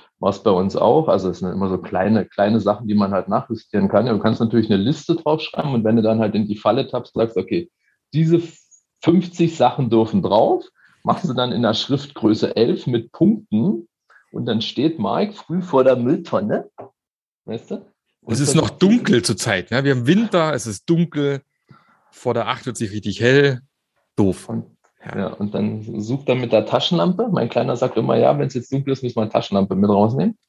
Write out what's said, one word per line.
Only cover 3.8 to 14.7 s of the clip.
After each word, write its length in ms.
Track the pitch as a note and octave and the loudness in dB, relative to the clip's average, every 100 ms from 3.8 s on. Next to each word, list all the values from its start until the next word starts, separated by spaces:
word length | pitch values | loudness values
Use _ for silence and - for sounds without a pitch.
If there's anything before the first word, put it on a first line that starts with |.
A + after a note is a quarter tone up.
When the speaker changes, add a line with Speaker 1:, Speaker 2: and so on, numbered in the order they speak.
| G2 | 2
Speaker 1:
kann. 200 | G2+ B2 | 2 2
Ja, 60 | |
du 60 | G#2 | 0
kannst 200 | A2 A2+ | 0 0
natürlich 320 | A2+ A#2 G#2+ | 0 0 2
eine 100 | G2 | 2
Liste 340 | G2+ D#3 - E3 | 2 -2 -2 -2
draufschreiben 580 | D3+ D#3 - - D#3 B2+ | 0 -2 -2 -6 -4 0
und 80 | |
wenn 120 | G#2+ A#2 | 2 2
du 40 | |
dann 180 | G#2+ A2+ | 2 2
halt 140 | G#2+ | 0
in 140 | G#2 G#2+ | 0 -2
die 100 | G#2 | -2
Falle 300 | A2 A#2 C3+ | 0 0 -2
tappst, 260 | B2+ - | -6 -6
sagst, 240 | - A2+ - | -2 -2 -2
okay, 320 | F2+ F2+ E2+ _ _ _ _ | -4 -4 -6 _ _ _ _
diese 280 | C#3+ D#3+ E3 - - _ _ _ _ | 0 2 2 0 -12 _ _ _ _
fünfzig 540 | - F3+ - - E3 - | 2 2 2 0 -2 2
Sachen 320 | B2 - B2+ | 0 2 2
dürfen 320 | A2+ A2 G2+ | 2 2 0
drauf, 420 | F#2 G2+ C#3 F4 - _ _ _ | 2 2 2 0 -4 _ _ _
machst 240 | - A2+ E3+ | -4 -2 -2
du 60 | |
dann 180 | B2 B2 | -2 -2
in 120 | A#2+ | 0
der 100 | A2+ | 0
Schriftgröße 800 | A2 - C3+ - - A2 A2 - - | 0 -2 -4 -4 -2 0 2 0 2
elf 300 | A#2+ F#3+ - | 0 0 -2
mit 260 | A#2 - | -4 -6
Punkten 760 | - F3+ A3 - G#3+ F3+ E4+ - _ _ _ _ | 0 2 2 -2 -2 0 -2 -6 _ _ _ _
und 140 | - A#2+ | -8 -4
dann 160 | A2+ | -4
steht 380 | - | -4